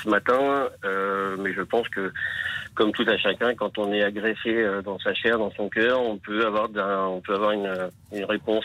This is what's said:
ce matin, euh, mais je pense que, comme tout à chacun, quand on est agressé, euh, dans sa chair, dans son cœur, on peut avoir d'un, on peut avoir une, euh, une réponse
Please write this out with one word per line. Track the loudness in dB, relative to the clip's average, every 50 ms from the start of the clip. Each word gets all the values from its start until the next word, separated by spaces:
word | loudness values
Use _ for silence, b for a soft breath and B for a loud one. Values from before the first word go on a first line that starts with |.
ce | 0 2
matin, | 2 2 4 4 2 4 4 2 2 0 -2 -2 -4 -6 -6
euh, | -4 -2 -2 0 0 0 0 -2 -2 -2 -2
mais | -2 -2 -2
je | -4
pense | -2 0 0 0 0 0
que, | -2 -4 -4 -4 B B B B B B B B B B B B 0
comme | 2 2 2
tout | 2 2 2
à | 2 2
chacun, | 2 2 0 0 2 2 0 0
quand | 0 -2 -4 -2 -2
on | -2 0
est | 2 2
agressé, | 2 0 0 0 -2 -2 -2 0 0 0
euh, | 2 2 2 2 0 -2
dans | -4 -4 -6 -4
sa | -2 -2 -2
chair, | 0 2 2 2 2
dans | 0 -2
son | -2 -4 -4 -2
cœur, | 0 2 2 4 4 2
on | 2 0 -2
peut | -4 -6 -4 0 0 2
avoir | 2 2 0 0 0
d'un, | -2 -2 0 0 0 0 0
on | -2 -2 -4
peut | -2 -2 0
avoir | 2 2 2
une, | 2 0 0
euh, | -2 -2 -4 -4 -6 -8 -12 -14 -10
une | -8 -4 -2
réponse | -2 -2 -2 0 0 0 0